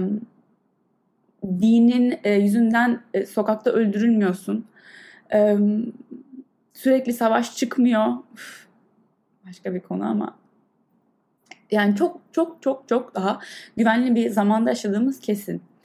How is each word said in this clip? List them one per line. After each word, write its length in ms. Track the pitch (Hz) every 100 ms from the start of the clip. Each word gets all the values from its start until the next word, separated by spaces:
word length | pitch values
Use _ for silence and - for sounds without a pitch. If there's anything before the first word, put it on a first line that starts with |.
| 185 214 - _ _ _ _ _ _ _ _ _ _ _
dinin, 720 | 196 180 220 233 233 247 247 -
e, 80 | 208
yüzünden, 680 | 202 202 220 226 233 240 240 -
e, 120 | 196 -
sokakta 440 | - 208 214 -
öldürülmüyorsun. 960 | 226 214 208 233 220 196 185 - 214 - _ - - - - _
E, 240 | 214 208 208 208 208 233 - - - - - - _ _
sürekli 380 | - 262 262 254
savaş 440 | 240 226 226 240 -
çıkmıyor. 500 | 247 - 247 220 220 247 -
Üf, 320 | - - - - _ _ _ _ _ _ _ 185
başka 280 | 180 196
bir 60 | 180
konu 240 | - 180
ama. 320 | 208 214 - - _ _ _ _ _ _ _ _ _ _ _ - _
Yani 260 | 208 202 202
çok, 240 | 339 - _
çok, 300 | - 330 -
çok, 260 | 269 269 -
çok 260 | 233 240
daha 260 | 202 190 233 - - - -
güvenli 380 | 226 226 254
bir 160 | 233 233
zamanda 400 | 208 202 220 233
yaşadığımız 500 | 240 208 202 262 269
kesin. 420 | - 202 - 175 - _